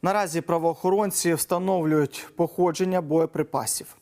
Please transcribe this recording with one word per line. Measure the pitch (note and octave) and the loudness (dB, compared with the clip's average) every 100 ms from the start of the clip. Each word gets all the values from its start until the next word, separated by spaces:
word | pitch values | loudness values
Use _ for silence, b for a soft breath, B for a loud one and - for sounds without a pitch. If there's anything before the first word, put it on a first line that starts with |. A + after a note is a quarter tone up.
Наразі | F3 G3+ F#3+ E3 | 0 0 0 -4
правоохоронці | D#3+ E3+ E3 D#3+ F#3 G3 G#3 - F3 | -2 0 0 0 0 2 0 0 0
встановлюють | D#3+ - F3 F#3 F#3 D#3 D#3 C#3+ - - - | 0 0 -2 0 0 2 2 0 -4 -18 -4
походження | E3 - F3+ D#3+ F#3 F#3 | -2 2 0 2 0 0
боєприпасів. | D#3 D#3+ D#3+ - D3+ C3+ B2+ - - - | 0 0 0 -2 -2 -2 -4 -6 -8 -20